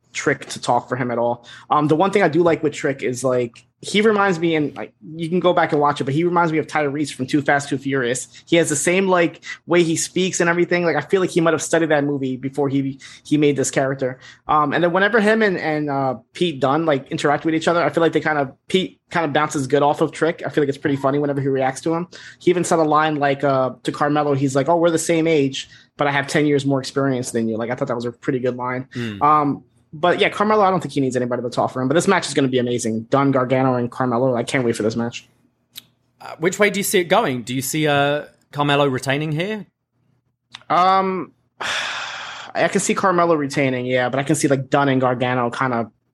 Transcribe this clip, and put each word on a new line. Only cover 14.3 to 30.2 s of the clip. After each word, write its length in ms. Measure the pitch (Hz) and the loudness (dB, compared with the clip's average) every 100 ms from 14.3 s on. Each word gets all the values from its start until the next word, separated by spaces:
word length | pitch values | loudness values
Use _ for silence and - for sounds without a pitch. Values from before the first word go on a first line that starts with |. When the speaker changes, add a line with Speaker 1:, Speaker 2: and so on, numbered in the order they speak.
| - - | -12 -2
Speaker 1:
Um, 240 | 151 147 | 0 2
and 120 | 131 | 2
then 100 | 175 | 0
whenever 260 | 180 202 226 | 2 2 4
him 220 | 208 220 | 2 2
and, 160 | 214 175 | 2 0
and, 320 | 156 151 147 | -2 -2 -2
uh, 260 | 139 135 113 - | -2 -2 -4 -10
Pete 300 | - 175 135 | -4 -4 2
Dunne, 240 | 131 151 165 | 2 4 2
like, 260 | 139 - | 0 -2
interact 320 | 160 151 143 | -2 2 2
with 120 | 160 160 | 0 0
each 120 | 175 | 2
other, 160 | 170 | 2
I 60 | 147 | 2
feel 120 | 170 | 2
like 120 | 165 | 2
they 80 | 160 | 2
kind 160 | 156 151 | 0 0
of, 160 | 131 - - | -2 -6 -2
Pete 340 | 190 170 - _ | -2 -2 -8 _
kind 160 | 175 156 | -2 0
of 80 | |
bounces 340 | 151 151 156 131 | 2 0 0 0
good 160 | 143 | 4
off 160 | 147 151 | 4 2
of 120 | 156 | 0
Trick. 320 | - 160 165 - | 0 -2 -2 -4
I 40 | |
feel 120 | 156 | 0
like 80 | 139 | 0
it's 80 | 135 | 0
pretty 180 | 156 139 | -2 0
funny 240 | 139 143 | 0 0
whenever 220 | 147 139 | 0 -2
he 60 | 135 | -2
reacts 340 | 135 131 135 | 0 -2 -2
to 120 | 165 | -4
him. 140 | 165 180 - - - | -4 -6 -12 -20 -4
He 120 | - | 0
even 120 | 175 | 0
said 160 | 170 170 | 2 2
a 40 | |
line 320 | 156 151 156 151 | 4 2 2 0
like, 280 | 143 139 | 0 0
uh, 280 | 143 135 127 - | 0 2 0 -4
to 80 | - | -8
Carmelo, 420 | 139 147 147 147 | -6 -2 0 0
he's 220 | 139 139 135 | 0 0 0
like, 140 | 135 | 2
"Oh, 60 | 170 | 2
we're 140 | 170 | 2
the 80 | 160 | 2
same 300 | - 165 165 | 0 0 2
age, 420 | 156 139 135 - - _ - | 2 2 -2 -10 -18 _ -4
but 100 | 143 | 0
I 40 | |
have 140 | 139 139 | 0 0
ten 220 | 165 147 | 0 2
years 180 | 143 139 | 2 0
more 140 | 135 | -2
experience 500 | 131 143 139 127 120 | -2 -2 0 -2 -2
than 180 | 117 113 | -2 -2
you." 100 | 110 | -2
Like, 120 | 117 | -4
I 60 | 127 | -4
thought 140 | 147 | -4
that 60 | 120 | -4
was 100 | 120 | -6
a 60 | |
pretty 280 | - - 127 | -6 -4 -2
good 160 | 123 123 | -2 -4
line. 320 | 123 127 135 123 | -6 -6 -8 -8
Speaker 2:
Mm. 260 | 117 101 | -8 0
Speaker 1:
Um, 420 | 147 151 143 - - _ _ | 2 2 2 -2 -8 _ _
but 260 | 151 175 | -2 0
yeah, 100 | 175 | 2